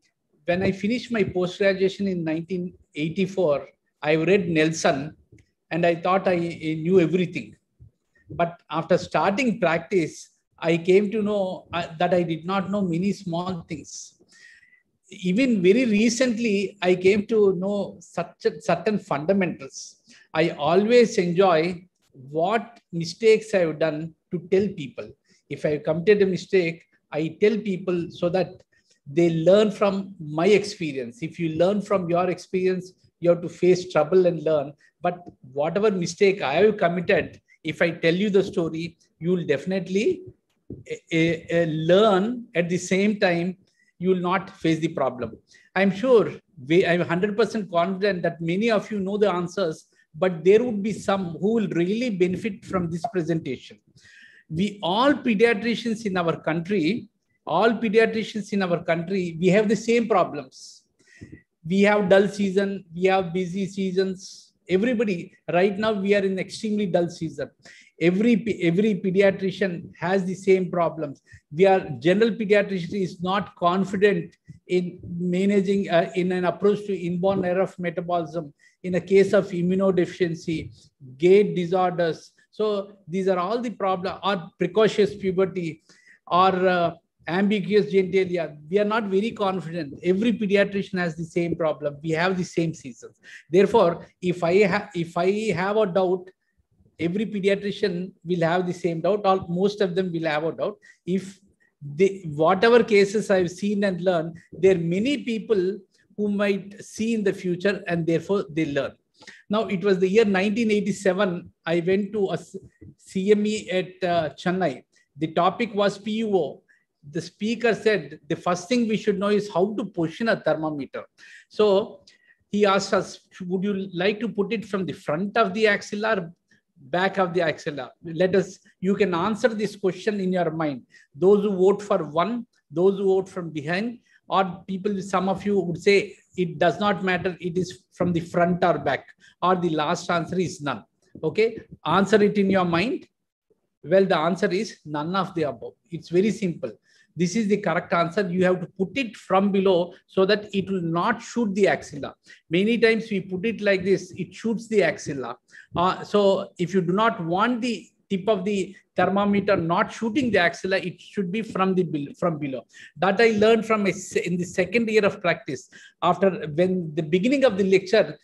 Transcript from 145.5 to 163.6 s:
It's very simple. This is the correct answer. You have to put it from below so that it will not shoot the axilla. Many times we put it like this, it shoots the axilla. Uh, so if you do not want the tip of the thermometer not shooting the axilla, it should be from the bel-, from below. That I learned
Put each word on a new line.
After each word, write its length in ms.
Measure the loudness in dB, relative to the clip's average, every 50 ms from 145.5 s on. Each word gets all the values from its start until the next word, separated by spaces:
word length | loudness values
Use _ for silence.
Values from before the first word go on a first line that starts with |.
| -4 -8 -12 -16 -18 _ _ -14
It's 180 | -14 -14 -8 -2
very 240 | 0 2 2 2 0
simple. 400 | -2 -4 -4 -4 -6 -8 -12 -12 _ _ _ _ _ _ _ -4
This 220 | -2 -2 -2 0
is 100 | 0 0 2
the 80 | 0
correct 360 | 0 2 0 -2 -2 -2 0 0
answer. 340 | 0 0 0 0 -2 -2 -2
You 160 | 0 2 2
have 160 | 2 2 0
to 60 | -4
put 320 | -8 _ -6 -6 -4 -4 -4
it 180 | -6 -6 -8
from 340 | -12 -6 0 2 2 2 2 2
below 420 | 2 2 4 4 2 0 -2 -6 -18 _
so 200 | _ 0 2 2
that 280 | 2 2 0 -2 -4 -4
it 140 | -4 -4 -2
will 140 | -4 -4 -2
not 400 | -2 -2 -2 0 -2 -2 -4 -6
shoot 320 | -8 -4 -4 -2 -2 0
the 140 | 2 2 2
axilla. 460 | 2 0 -4 -10 -14 -12 -12 -12 -14 _ _ -20 -20 _ _ -2
Many 260 | 0 0 2 2 2
times 320 | 2 2 2 2 2 -2 -4
we 100 | -6 -6
put 260 | -6 -6 -8 -6 -4
it 160 | -4 -4 -2 0
like 220 | 0 0 2 2
this, 280 | 0 0 0 0 -6 -10
it 180 | -12 -12 -12 -10
shoots 340 | -8 -6 -4 -4 -4 -4 -2
the 140 | 0 2 2
axilla. 540 | 2 0 -4 -6 -8 -8 -8 -8 -8 -10 _ _ _ -20 -20 -18 _ -2
Uh, 280 | 0 0 0 0 -2 -6
so 480 | -2 0 2 4 4 2 2 -2 -8 _ -6
if 160 | -4 -2 0
you 80 | 0 0
do 100 | 0 0
not 320 | 2 2 2 0 -2 -4
want 380 | -2 0 0 0 0 0 -2 -2
the 260 | -4 -6 -6 -8 _ _ _ _ -6
tip 180 | -6 -4 0 0
of 160 | 0 0 0
the 320 | -2 -2 -2 -4 -6 -8 -20 _ _ -2
thermometer 640 | 0 0 2 2 0 2 2 2 2 2 2 2
not 360 | 2 2 0 0 0 0 -2 -4
shooting 380 | -6 -4 -2 -2 -2 -2 0
the 80 | 2 2
axilla, 400 | 2 2 0 -2 -4 -2 -2 -2
it 220 | -2 -4 -10 -12
should 320 | -16 -12 -6 -6 -4 -4 -4
be 100 | -6 -6
from 320 | -4 -2 0 0 2 2
the 80 | 0 0
bel-, 320 | -2 -2 -6 -6 -8 -8 -4
from 200 | -4 -4 -4 -4
below. 260 | -6 -8 -8 -10 -12 _ _ -20 -20 -18 _
That 240 | -2 0 0 2 4
I 100 | 4 4
learned 360 | 4 4 4 4 4 4